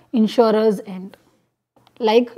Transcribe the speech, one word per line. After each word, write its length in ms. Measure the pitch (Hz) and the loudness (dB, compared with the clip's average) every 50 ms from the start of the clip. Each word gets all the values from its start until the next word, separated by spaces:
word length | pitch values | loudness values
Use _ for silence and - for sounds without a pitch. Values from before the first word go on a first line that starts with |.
| _ _ | _ _
insurer's 720 | - 240 220 208 - - 233 220 214 214 220 220 208 185 - - | -2 0 0 0 2 2 2 2 2 2 2 0 0 -2 -8 -14
end, 280 | 190 185 185 196 - _ _ _ _ _ _ _ _ _ _ _ _ _ _ _ _ _ | -16 -16 -16 -18 -20 _ _ _ _ _ _ _ _ _ _ _ _ _ _ _ _ _
like 320 | 247 214 214 240 247 240 - | -4 2 2 2 2 2 -6